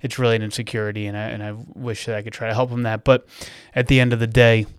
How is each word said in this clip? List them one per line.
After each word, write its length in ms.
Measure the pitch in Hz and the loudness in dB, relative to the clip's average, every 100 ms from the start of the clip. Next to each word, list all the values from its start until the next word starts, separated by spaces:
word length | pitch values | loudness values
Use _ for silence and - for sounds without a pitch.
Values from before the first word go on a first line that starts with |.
it's 160 | 135 - | -8 0
really 160 | 123 113 | 2 2
an 80 | |
insecurity, 640 | 107 - 113 117 107 104 104 | -2 -6 -6 -4 -4 -4 -6
and 100 | 104 | -6
I, 60 | |
and 180 | 107 107 | -8 -8
I 140 | 104 107 - | -10 -12 -16
wish 320 | - 123 107 - | -12 -8 -8 -6
that 100 | 110 | -6
I 60 | |
could 120 | 110 | -8
try 160 | - 113 | -8 -4
to 40 | |
help 160 | 113 127 | -2 -2
him 140 | 120 | -2
that. 200 | 120 110 | -2 -2
But 240 | - 127 - - - - - | 2 2 2 -20 -20 -20 -8
at 140 | - 120 | -4 2
the 120 | 135 | 4
end 140 | 123 | 4
of 60 | 117 | 2
the 80 | 113 | 2
day 400 | 113 117 113 104 | 6 6 6 0